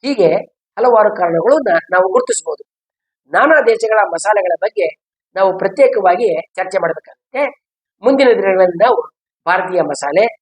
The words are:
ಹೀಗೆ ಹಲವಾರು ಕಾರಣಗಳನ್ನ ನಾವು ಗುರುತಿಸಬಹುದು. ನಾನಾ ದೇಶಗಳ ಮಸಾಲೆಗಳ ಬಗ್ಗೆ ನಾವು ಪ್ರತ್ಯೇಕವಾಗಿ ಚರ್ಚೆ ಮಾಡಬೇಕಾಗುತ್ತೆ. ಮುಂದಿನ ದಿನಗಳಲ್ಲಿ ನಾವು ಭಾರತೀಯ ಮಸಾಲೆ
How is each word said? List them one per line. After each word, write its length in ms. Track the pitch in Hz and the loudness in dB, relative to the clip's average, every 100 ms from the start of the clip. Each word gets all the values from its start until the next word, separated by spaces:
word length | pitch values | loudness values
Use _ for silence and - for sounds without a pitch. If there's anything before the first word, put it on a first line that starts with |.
ಹೀಗೆ 260 | 254 254 170 175 - _ _ - | -6 0 0 0 -6 _ _ -2
ಹಲವಾರು 340 | 247 233 208 | 2 4 2
ಕಾರಣಗಳನ್ನ 560 | 202 175 165 196 302 247 165 - | 0 -2 0 2 0 2 -2 0
ನಾವು 160 | 185 185 | 0 0
ಗುರುತಿಸಬಹುದು. 640 | 208 - - 160 151 - _ _ _ _ _ _ | -2 -6 -6 -6 -12 -14 _ _ _ _ _ _
ನಾನಾ 280 | 165 269 320 | 0 2 2
ದೇಶಗಳ 380 | 226 226 226 220 196 | 2 0 0 0 0
ಮಸಾಲೆಗಳ 420 | 170 196 208 185 | -2 -2 0 0
ಬಗ್ಗೆ 320 | 170 208 208 165 - _ _ _ 185 | -2 -4 -2 -4 -6 _ _ _ -2
ನಾವು 220 | 190 185 | -2 0
ಪ್ರತ್ಯೇಕವಾಗಿ 840 | 190 190 - - 190 180 233 160 | -4 2 2 2 0 2 0 -2
ಚರ್ಚೆ 380 | - - 185 190 | -6 -8 -6 -4
ಮಾಡಬೇಕಾಗುತ್ತೆ. 640 | 170 160 _ - _ 254 269 - _ _ _ _ | -4 -6 _ -20 _ -6 -6 -6 _ _ _ _
ಮುಂದಿನ 260 | 220 277 269 | -2 2 2
ದಿನಗಳಲ್ಲಿ 540 | 202 196 190 185 170 | 2 2 2 0 2
ನಾವು 280 | 226 349 - _ _ _ - | 0 0 -4 _ _ _ -4
ಭಾರತೀಯ 340 | 185 185 180 | -2 -2 -4
ಮಸಾಲೆ 460 | 151 143 143 160 226 - | -4 -4 -2 0 0 -2